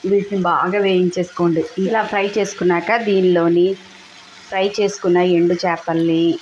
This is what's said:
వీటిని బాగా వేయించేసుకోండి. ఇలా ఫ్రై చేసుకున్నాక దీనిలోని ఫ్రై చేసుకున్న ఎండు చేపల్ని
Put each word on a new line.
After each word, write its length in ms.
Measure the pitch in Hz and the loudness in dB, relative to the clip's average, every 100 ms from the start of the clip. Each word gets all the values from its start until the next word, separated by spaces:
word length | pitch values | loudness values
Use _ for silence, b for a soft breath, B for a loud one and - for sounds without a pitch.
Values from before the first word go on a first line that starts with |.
| 196 | 0
వీటిని 340 | 202 196 196 | -2 -2 -2
బాగా 380 | 175 151 175 202 | 0 0 0 0
వేయించేసుకోండి. 840 | 196 185 180 185 170 - 170 160 160 - | 2 2 0 -2 -6 -2 0 0 -2 -4
ఇలా 240 | 190 220 | -2 -2
ఫ్రై 280 | 208 208 196 208 | -2 -2 -2 -2
చేసుకున్నాక 580 | 196 - 180 170 170 226 | -4 -2 0 0 0 -2
దీనిలోని 800 | 214 190 185 180 170 170 185 196 - - - - - - - | 0 2 2 2 2 2 2 -2 -12 -20 -20 -20 -20 -20 -8
ఫ్రై 220 | 196 196 202 | -4 -2 0
చేసుకున్న 380 | 202 202 185 180 | -2 -2 0 2
ఎండు 360 | 180 175 175 | 4 2 2
చేపల్ని 840 | 175 180 165 - 165 165 165 165 165 | 0 -2 -4 -2 -2 0 2 0 -2